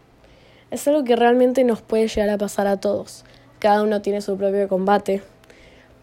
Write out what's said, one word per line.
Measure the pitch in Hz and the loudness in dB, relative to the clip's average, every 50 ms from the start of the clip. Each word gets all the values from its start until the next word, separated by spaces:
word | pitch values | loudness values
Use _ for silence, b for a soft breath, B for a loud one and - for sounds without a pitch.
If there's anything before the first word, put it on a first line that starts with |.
| _ _ _ b b b b b b b b b b b | _ _ _ b b b b b b b b b b b
Es | - 247 - 285 | -12 -4 -2 0
algo | 294 311 277 | 0 0 2
que | 233 240 | 0 2
realmente | 233 240 240 240 254 247 254 247 269 254 | 2 4 4 4 4 4 2 2 2 2
nos | 240 226 214 | 2 0 -2
puede | - - - 220 226 220 | -4 -4 -2 0 0 0
llegar | - 220 208 202 | -2 -2 -2 -2
a | 208 202 | -2 -2
pasar | 208 196 - - 202 202 | -4 -4 -4 -2 -2 -2
a | 196 190 | -2 -2
todos. | - 208 202 202 - - - - B B B B B B B - | -2 -2 -4 -4 -6 -10 -16 -20 B B B B B B B -2
Cada | - 214 208 214 | 2 2 2 2
uno | 208 214 214 202 | 2 0 -2 -2
tiene | 208 208 202 208 | -2 -4 -4 -4
su | 202 - 196 190 | -4 -6 -4 -2
propio | 202 196 196 202 202 190 | -2 -2 0 -2 -2 0
combate. | 190 185 190 196 208 202 196 - 196 196 - - - _ B B B B B B B B B B B _ | -2 -2 0 2 0 0 0 -2 -4 -6 -6 -12 -20 _ B B B B B B B B B B B _